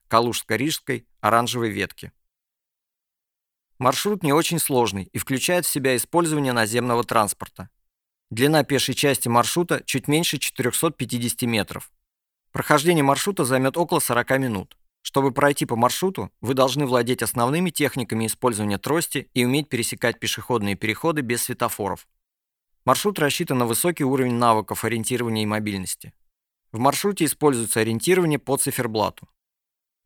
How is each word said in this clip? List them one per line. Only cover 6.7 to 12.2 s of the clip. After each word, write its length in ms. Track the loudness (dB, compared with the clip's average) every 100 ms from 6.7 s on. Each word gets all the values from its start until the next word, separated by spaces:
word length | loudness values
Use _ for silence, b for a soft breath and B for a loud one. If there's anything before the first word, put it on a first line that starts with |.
| 0 0 0
транспорта. 640 | 2 2 2 -2 -10 -16 -18 _ _ _ _ _ -12
Длина 340 | 0 2 4
пешей 300 | 2 0 0
части 340 | 0 0 0 2
маршрута 540 | 2 2 0 -2 -2 -2
чуть 220 | -4 0
меньше 300 | 0 0 -2
четырёхсот 580 | -4 -2 -2 0 -2 -2
пятидесяти 500 | -6 -4 -4 -2 -2
метров. 460 | 0 -2 -6 -14 _ _ _